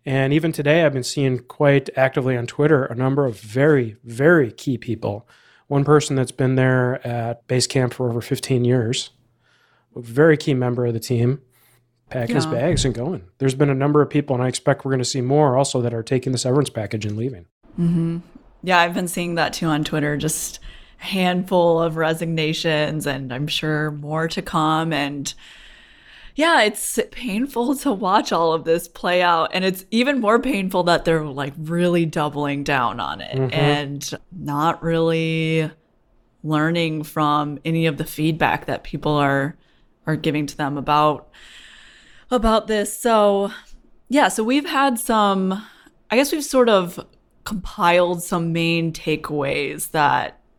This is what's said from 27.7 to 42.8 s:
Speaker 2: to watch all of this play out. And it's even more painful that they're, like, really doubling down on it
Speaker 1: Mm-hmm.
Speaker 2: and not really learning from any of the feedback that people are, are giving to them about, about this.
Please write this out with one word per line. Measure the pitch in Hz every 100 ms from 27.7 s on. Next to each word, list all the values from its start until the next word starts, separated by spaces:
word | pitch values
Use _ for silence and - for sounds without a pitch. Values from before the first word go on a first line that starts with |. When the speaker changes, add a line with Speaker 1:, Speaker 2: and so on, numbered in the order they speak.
| 277
Speaker 2:
to | 285
watch | 196 190 208 -
all | 175 165
of | 160
this | 160 170 -
play | - 190 180
out. | 175 165 160
And | 185
it's | 190 185 -
even | 226 247 277
more | 208 233
painful | 254 202 185 185
that | 175 165
they're, | 175 165 151
like, | 135 143 143
really | 156 170 175 175 165
doubling | 165 147 143 147 143
down | 143 139 120 117
on | 73 78
it | - 131
Speaker 1:
Mm-hmm. | 131
Speaker 2:
and | 151 151 147 143 143 - - -
not | 180 143 143 160 -
really | 165 165 165 165 160 160 160 160 156 - _ _ _ _ _ _
learning | 151 151 160 170 160 156
from | 147 160 151 147 147 139
any | 160 165 165
of | 143
the |
feedback | 156 - 156 160 143 - -
that | 117
people | - 147 156
are, | 147 143 139 139 - _ _ _ _ -
are | 156
giving | 156 147 143
to | -
them | 143 143
about, | 135 151 151 139 - - - - - - - - - - -
about | 254 220 220 220
this. | 214